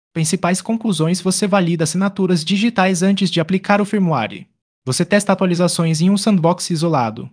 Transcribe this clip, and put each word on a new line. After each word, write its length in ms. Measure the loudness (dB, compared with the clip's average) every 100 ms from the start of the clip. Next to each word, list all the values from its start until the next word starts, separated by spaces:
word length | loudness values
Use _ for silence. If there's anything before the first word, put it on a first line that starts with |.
| _
Principais 500 | -4 -2 0 0 -2
conclusões: 580 | -2 -2 -2 0 0 0
você 280 | -2 -2 0
valida 340 | 2 2 0
assinaturas 640 | -2 -2 -2 0 0 0
digitais 580 | 0 0 0 2 0 2
antes 260 | 0 2 0
de 120 | 0
aplicar 400 | -2 -2 0 0
o 40 |
firmware. 640 | 0 0 0 0 -4 -8 -18 _ _ _ -4
Você 180 | -2
testa 280 | 0 0 2
atualizações 680 | 0 0 2 0 0 0 2
em 100 | 2
um 60 | 2
sandbox 540 | 2 2 2 0 -2
isolado. 580 | -2 0 0 -2 -4 -12